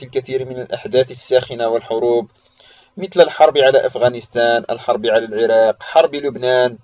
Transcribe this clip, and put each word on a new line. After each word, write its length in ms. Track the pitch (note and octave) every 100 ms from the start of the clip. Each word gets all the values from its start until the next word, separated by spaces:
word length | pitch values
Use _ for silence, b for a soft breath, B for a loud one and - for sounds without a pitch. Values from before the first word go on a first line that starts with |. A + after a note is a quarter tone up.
الكثير 420 | B2+ C3 B2+ C3
من 160 | B2+ B2+
الأحداث 500 | B2 - - B2 B2+
الساخنة 580 | B2 - B2+ A#2+ A#2+ A#2
والحروب، 640 | A#2 - A2+ A#2+ A#2+ G#2+ b b b b b b -
مثل 240 | F#3 F#3
الحرب 380 | D#3 - D#3 D3
على 280 | C3+ C3 B2+
أفغانستان، 800 | A#2+ B2 A#2+ - A#2+ A#2 A#2 -
الحرب 360 | A#2 - A2+ A2+
على 180 | A2
العراق، 580 | A2+ G#2+ A2+ A2+ A2+ -
حرب 320 | - D#3+ D#3+
لبنان 640 | C#3+ C#3+ B2 B2 B2+ B2 A2+